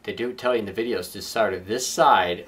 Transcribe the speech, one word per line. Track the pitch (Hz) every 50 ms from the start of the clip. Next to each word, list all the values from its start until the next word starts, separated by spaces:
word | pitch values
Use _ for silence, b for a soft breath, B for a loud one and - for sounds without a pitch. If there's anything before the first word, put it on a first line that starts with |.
| -
they | 107
do | 98 - 117 123 120
tell | - 120 123 123
you | 113
in | 104
the | 98 87
videos | 113 113 120 110 92 90 - -
to | 101
solder | 90 - - 113 110 98 92
this | 90 90 98 113 127 127
side | - - 170 160 143 120 98 90 87 87 95 -